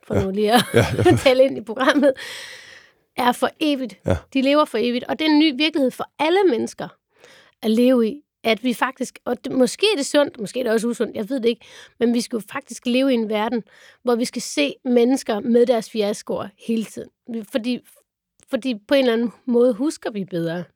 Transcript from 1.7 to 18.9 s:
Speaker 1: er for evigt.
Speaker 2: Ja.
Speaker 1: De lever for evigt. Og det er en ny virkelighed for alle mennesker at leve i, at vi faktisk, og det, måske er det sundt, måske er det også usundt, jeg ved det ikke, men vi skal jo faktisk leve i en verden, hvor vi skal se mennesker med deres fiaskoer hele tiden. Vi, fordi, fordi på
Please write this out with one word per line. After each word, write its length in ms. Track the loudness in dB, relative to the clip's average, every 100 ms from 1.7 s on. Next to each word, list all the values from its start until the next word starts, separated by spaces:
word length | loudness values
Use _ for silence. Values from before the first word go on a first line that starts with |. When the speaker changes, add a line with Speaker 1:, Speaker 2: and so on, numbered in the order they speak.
| -2 2 4 4 2 -6 -16 -16 -20 -20 -20 _ _ _ -2
Speaker 1:
er 160 | 0
for 180 | 0 -2 -2
evigt. 380 | -2 -2 -6 -8 -2
Speaker 2:
Ja. 100 | -2 -2
Speaker 1:
De 80 | -2
lever 220 | 2 2
for 140 | 2 0
evigt. 260 | -2 -4
Og 140 | -4 -4
det 80 | 2
er 40 |
en 80 | 4
ny 160 | 4 2
virkelighed 340 | -2 0 -2
for 200 | -2 -10 -4
alle 200 | 0 4 2
mennesker 380 | 2 -4 -8 -12 -14 _ _ -20 -20 _ _
at 80 | -2
leve 380 | 2 4 4 2
i, 120 | -4 _ _
at 200 | -2 -2
vi 100 | -2
faktisk, 440 | -2 -4 -4 -10 -10
og 200 | -8 -8
det, 80 | -4
måske 340 | 0 0 2 0
er 40 | 0
det 100 | 0
sundt, 340 | 2 0 -2
måske 200 | -10 -6
er 40 |
det 80 | -2
også 160 | 0 -2
usundt, 280 | -4 -4 -6
jeg 120 | -6
ved 100 | -2
det 80 | -2
ikke, 160 | -2 -6 -20 -18 -2
men 140 | 0
vi 60 | 0
skal 160 | -2 -6
jo 60 | -8
faktisk 340 | -12 -12 -10 -2
leve 240 | 0 2
i 40 |
en 140 | 2 0
verden, 340 | -2 -2 -4 -6 _ -20 _
hvor 120 | -2
vi 100 | 0
skal 180 | -2 -6
se 320 | -8 -2 -2 -2
mennesker 560 | 0 2 4 0 -2 -4
med 260 | 0 2 4
deres 240 | 0 -2
fiaskoer 580 | -4 -4 -4 -6 -8 -8 -12 -6
hele 180 | -4
tiden. 240 | -6 -12 -18 _ -12
Vi, 120 | -12 -6
fordi, 260 | -6 -4 -6 -8 _ _ _ _ _ _
fordi 240 | -6 -4 -6
på 60 | 0